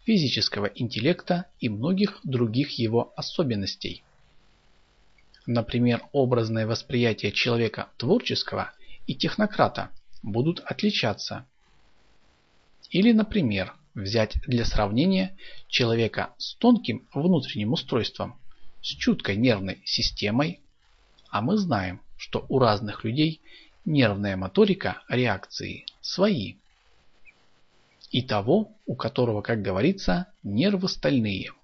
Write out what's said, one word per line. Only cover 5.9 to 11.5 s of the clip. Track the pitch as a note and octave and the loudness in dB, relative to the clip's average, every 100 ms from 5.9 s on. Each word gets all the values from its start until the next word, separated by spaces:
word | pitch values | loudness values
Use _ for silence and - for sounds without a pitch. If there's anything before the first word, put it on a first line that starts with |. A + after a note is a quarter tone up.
| A#2 - | 2 0
образное | C#3+ B2+ B2+ A2+ A2+ A2 | 0 2 2 0 -2 -2
восприятие | A2+ - B2+ A#2+ G#2+ G#2 | -4 -2 0 2 2 -2
человека | G2+ - A#2 A2+ - - - | 0 0 2 0 -2 -12 -6
творческого | A#2 A3+ - - - G#2 - - - - - | 0 0 2 -4 -4 -4 -6 -10 -16 -12 -8
и | |
технократа | - D#3+ - G#3 - A#2+ - G2 - - - | -2 -2 0 -2 2 2 2 -8 -10 -14 -12
будут | - G#2 D3 F3+ | -4 0 0 -2
отличаться. | - - G#3 G3+ A#2 G2+ - G2+ - | -6 -2 0 0 -2 -4 -8 -12 -14